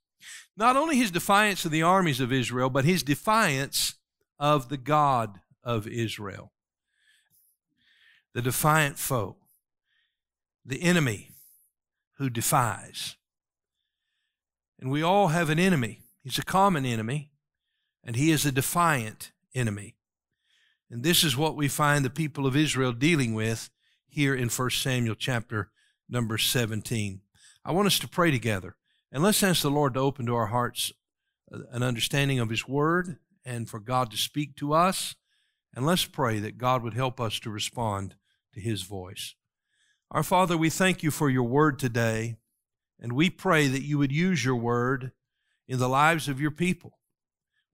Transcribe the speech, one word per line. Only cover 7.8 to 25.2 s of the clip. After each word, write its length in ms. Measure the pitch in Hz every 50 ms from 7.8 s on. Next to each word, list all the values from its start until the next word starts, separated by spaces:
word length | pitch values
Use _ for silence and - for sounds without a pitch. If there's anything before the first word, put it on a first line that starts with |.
| _ _ _ _ _ _ _ _ _ _ -
The 80 | 120 117
defiant 560 | 127 120 - - 156 151 160 151 139 - -
foe, 380 | - - 139 120 101 87 - _ _ _ _ _ _ _ _ _ _ _ _ _ _ _ _ _ _ _ _ _ _ _ _ _ -
the 160 | - 135 131 170
enemy 480 | 175 180 170 147 123 104 90 - - - - _ _ _ _ _ _ _ _ _ _ _ _ _ _ _ -
who 100 | 139 131
defies. 880 | 117 117 110 - 156 143 123 113 98 - - - - - - - - _ _ _ _ _ _ _ _ _ _ _ _ _ _ _ _ _ _ _ _ _ _ _ _ _ _ _ _ _ _ _ _ _
And 100 | - 131
we 120 | 135 147 160
all 260 | 170 190 202 202 170
have 220 | 151 175 175 147
an 80 | 156 156
enemy. 440 | 180 196 185 143 120 107 98 - - _ _ _ -
He's 160 | 135 120 -
a 60 | 143
common 400 | - - 185 196 202 180 147 131
enemy, 460 | 127 120 110 107 110 131 151 143 - _ _ _ _ _ _ _ _ _ _ _ _ _ _ -
and 140 | - 117
he 140 | 117 147 160
is 140 | 160 139 -
a 80 | 143 131
defiant 800 | - - - - 175 175 165 151 131 113 107 107 - - - _ _ _ _ -
enemy. 400 | 127 123 113 101 101 101 107 - _ _ _ _ _ _ _ _ _ _ _ _ _ _ _ _ _ _ -
And 120 | 123 120 117
this 200 | 165 175 - 175
is 140 | 160 123
what 200 | 127 156 156 143
we 120 | 147 147 139
find 360 | - - 151 147 147 147 139
the 60 | 127
people 360 | - - 160 151 - - 139
of 100 | 135 123
Israel 360 | 147 156 143 - 127 131 127 120
dealing 420 | 117 131 160 175 147 131 113 110
with 360 | 110 110 113 113 110 - - _ _ _ _ _ _ _ _
here 260 | - 151 143 139 139
in 140 | 127 123 117
First 340 | - - 127 123 - - -
Samuel 320 | 139 127 123 120 113 104
chapter 560 | -